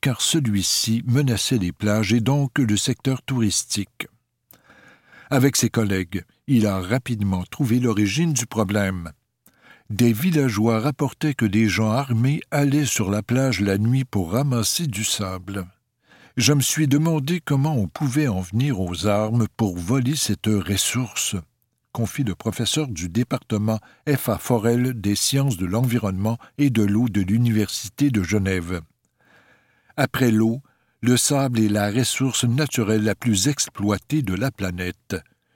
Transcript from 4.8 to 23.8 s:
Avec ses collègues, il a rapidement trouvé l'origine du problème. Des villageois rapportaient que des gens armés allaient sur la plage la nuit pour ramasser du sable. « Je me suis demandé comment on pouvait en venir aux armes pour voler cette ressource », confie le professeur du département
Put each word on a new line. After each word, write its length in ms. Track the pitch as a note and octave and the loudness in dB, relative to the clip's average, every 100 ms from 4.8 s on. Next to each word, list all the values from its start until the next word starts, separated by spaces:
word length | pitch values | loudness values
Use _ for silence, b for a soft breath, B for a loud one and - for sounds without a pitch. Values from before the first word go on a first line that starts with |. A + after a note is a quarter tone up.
| B B B B B | B B B B B
Avec 260 | C#3 C3+ - | 2 2 2
ses 140 | A#2+ | 0
collègues, 520 | A#2+ G#2 F#2+ F2+ F#2 - _ - | 0 0 0 -4 -8 -10 _ 0
il 200 | A#2+ G#2+ | 2 4
a 140 | F#2+ | 0
rapidement 640 | F2+ B2+ B2+ A2 G2+ F#2 - | -2 -2 -2 -2 -2 -2 -4
trouvé 300 | - B2+ B2 | -4 0 2
l'origine 520 | B2 G#2 G2+ B2 E3+ | 2 2 0 0 0
du 140 | C#3 A#2 | 0 -2
problème. 640 | A2+ G2 G#2 G2 F#2 E2 - _ _ b b b b - | -2 0 0 -2 -4 -10 -16 _ _ b b b b -6
Des 220 | G2+ A#2+ | 2 4
villageois 680 | A2 F#3 D#3 C3+ G2+ A2+ A2 | 4 2 2 2 2 2 2
rapportaient 540 | C3+ C#3 C#3+ - D3+ | 0 -2 -4 -2 -4
que 120 | C#3 A2 | 0 2
des 220 | G#2 G#2+ | 4 2
gens 220 | G2+ A2 | 2 0
armés 500 | A#2+ C3+ A2+ C3 D3+ - | 0 0 0 2 0 -2
allaient 360 | D3 C#3+ D3 C3+ | 0 2 2 0
sur 240 | - G2 | -2 -2
la 120 | G#2 | -2
plage 380 | - B2 C3+ G2 | 0 0 0 0
la 180 | G2+ G2 | 0 2
nuit 260 | A2 C3 | 2 0
pour 280 | C3 G2+ E2 | 0 -2 -2
ramasser 540 | A2+ C#3+ A#2+ G#2+ - D#3+ | -2 0 0 -2 -2 -4
du 160 | G2 | -4
sable. « 640 | G#2+ - F#2+ F#2 F2+ G2 F2+ _ _ _ b b b - | -4 -4 -6 -8 -8 -10 -10 _ _ _ b b b 0
Je 160 | A#2 | 2
me 80 | D3 | 2
suis 260 | C3 D#3 D3 | 2 0 2
demandé 540 | C#3+ E3 D#3 C#3 F3 | 2 2 0 -2 -4
comment 340 | - C#3 D3+ | -2 0 0
on 140 | C#3 F#2+ | 0 -2
pouvait 400 | - C#3+ C#3 C#3+ | -4 -2 0 0
en 140 | F#2 | -2
venir 380 | F2+ G#2+ C#3+ G2 | -2 -2 0 0
aux 260 | F2+ F2 G#2 | -2 -2 0
armes 400 | G#2 G#2+ A#2 G#2+ - | 0 0 0 0 0
pour 220 | G#2+ F2 | -2 -2
voler 360 | F2 C3+ B2 | -2 0 0
cette 320 | D3+ - G2 G#2+ | -2 -2 -2 0
ressource », 880 | G#2 F#2 G2 - A#2+ B2 - - F#2 - _ _ _ _ | 0 0 -2 -2 -4 -4 -6 -6 -6 -10 _ _ _ _
confie 320 | - A2 - | -4 -4 -2
le 120 | A2+ - | -4 -4
professeur 500 | A2+ - A#2 D#3 C#3+ | -4 -4 -2 -2 -4
du 220 | F2 F2 | -6 -4
département 720 | G#2 B2 C3 - G#2+ G#2+ A2 | -2 -2 -4 -4 -2 -2 -4